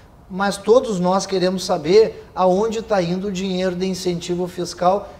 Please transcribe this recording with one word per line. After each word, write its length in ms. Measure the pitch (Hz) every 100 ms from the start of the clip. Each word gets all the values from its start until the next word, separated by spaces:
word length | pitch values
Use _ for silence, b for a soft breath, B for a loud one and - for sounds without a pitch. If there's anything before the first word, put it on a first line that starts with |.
| B - -
mas 280 | 185 202 196
todos 420 | - 240 254 185
nós 260 | 180 190
queremos 400 | 190 190 180 190
saber 640 | - 180 147 208 214 - -
aonde 480 | - 185 185 226 220
tá 180 | 220 202
indo 280 | 170 185 202
o 40 |
dinheiro 440 | 185 196 180 185 180
de 100 | 190
incentivo 640 | 180 180 175 - 175 180
fiscal, 600 | 180 175 - 175 196 B